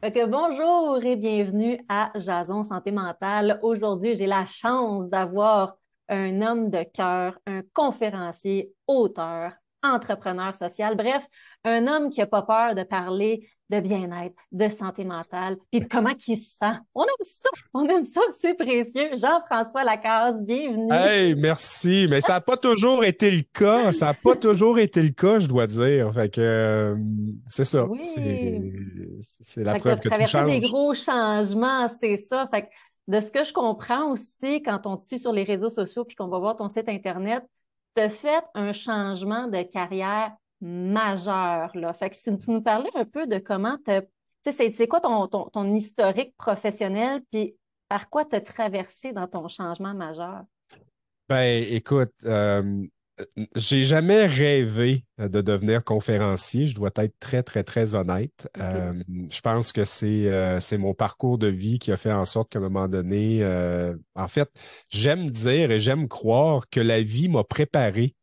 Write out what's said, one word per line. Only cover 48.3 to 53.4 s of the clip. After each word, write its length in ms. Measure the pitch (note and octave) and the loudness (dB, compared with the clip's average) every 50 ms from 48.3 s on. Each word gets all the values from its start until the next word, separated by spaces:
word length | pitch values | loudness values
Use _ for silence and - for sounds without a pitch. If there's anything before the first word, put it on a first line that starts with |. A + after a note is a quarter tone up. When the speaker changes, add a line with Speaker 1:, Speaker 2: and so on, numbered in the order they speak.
| B3+ G#3 | -2 -4
Speaker 1:
traversé 720 | G#3 - - - A3+ G#3+ F#3+ G3 F#3 - - - - C4 B3 | -4 -4 -6 -4 -4 -4 -4 -6 -8 -8 -14 -14 -12 -10 -8
dans 140 | G3+ F3+ F3+ | -8 -10 -8
ton 200 | - F3+ D#3 F3 | -8 -10 -10 -10
changement 460 | - - G3 E3+ E3+ - G3 G3 G3+ | -12 -10 -10 -10 -8 -8 -8 -10 -8
majeur ? 480 | G3 F3+ D#3 D#3+ D#3 E3+ F3 F#3+ G3 F#3+ _ _ _ _ _ - - _ _ _ _ _ _ _ _ _ _ | -8 -10 -10 -10 -10 -10 -12 -12 -14 -16 _ _ _ _ _ -20 -20 _ _ _ _ _ _ _ _ _ _
Speaker 2:
Ben, 340 | C3+ C3 B2+ B2 A#2+ A#2 A#2 G2+ | 0 2 2 2 2 0 -2 -2
écoute, 440 | A#2+ A2+ - - C#3+ C#3 B2+ A2+ _ _ - | -4 -4 -2 0 2 2 2 0 _ _ -4
euh, 640 | A2+ A2+ G#2 G#2 G#2 G2+ G2+ G2 G2+ G2+ G2+ G2 E2+ _ _ _ _ _ - F#2+ - _ - | -2 0 2 2 2 2 0 0 -2 -4 -6 -6 -10 _ _ _ _ _ -18 -18 -16 _ -12